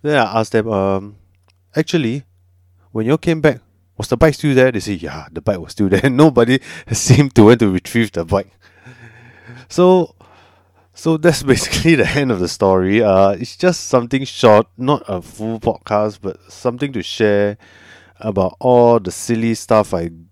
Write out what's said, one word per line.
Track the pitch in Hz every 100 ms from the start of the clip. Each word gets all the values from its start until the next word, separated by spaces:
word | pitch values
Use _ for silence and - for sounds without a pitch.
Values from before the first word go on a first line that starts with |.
Then | 147 147
I | 110 113
asked | 110
them, | 110 110
um, | 101 98 98 101 104 _ _ _ _ _ -
"Actually, | 160 170 123 135 - _ _ _ _ _ _
when | 110 110
you |
all | 156
came | - 160
back, | 151 123 _ _ _ -
was | 110
the | 117
bike | 160 143
still | 151
there?" | 131 131
They | 113
say, | 104
"Yeah, | 92 78 73 76
the | 80
bike | - 98
was | 78
still | - 101
there." | 92 135
<laughs> |
Nobody | 127 156 123 117 131 - - -
seemed | 113 - 131 143 -
to | 104
want | 120
to | 107
retrieve | 92 - 120 110
the | -
bike. | 82 98 - _ _ _ - 127 - - - - - 120 -
So, | - 180 185 170 _ _ _ _ _ _ _ _ -
so | 160 160
that's | 165 151
<laughs> | 139
basically | 123 - - 160 156
the | 101
end | 143 135
of | 101
the | 90
story. | - 98 95 92 107
Uh, | 107 95 98
it's | 98 120 -
just | 180 170 -
something | 127 117 135
short, | 135 - 120 107 107 -
not | 127 147 -
a | 92
full | 85 - 110 113
podcast, | 117 107 - 104 107 104
but | 98 - _
something | - 127 120 143
to | 123
share | - - 110 101 101 104 _ _ - - _ _
about | 110 98 92 -
all | 127 123 120 117
the | 90
silly | - - 113 117 113
stuff | - 110 101
I | 90 85 82 82